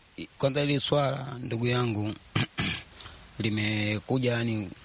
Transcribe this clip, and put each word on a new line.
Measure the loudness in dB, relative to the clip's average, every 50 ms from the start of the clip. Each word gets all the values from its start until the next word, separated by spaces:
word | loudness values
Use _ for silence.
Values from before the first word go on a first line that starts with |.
| -20 -18 -14 -12 -12 -12 -4 0
kwanza | 0 2 2 2
hili | 2 2 2 2
swala, | 2 2 4 4 4 2 0 -2 -4 -8 -8 -8
ndugu | -6 -4 -2 0 2 2
yangu, | 2 4 2 2 2 0 0 -2 -4 -6 -12 -4 0 0 0 0 0 -2 -2 0 -2
<clears throat> | -4 -6 -12 -16 -16 -14 -14 -14 -18 -20 -18 -8 -2
limekuja | -2 0 0 0 0 0 0 0 0 0 0 -2 0 0 0 2 2 2 2
yani | 2 2 0 0 -2 -2 -4 -8 -14 -18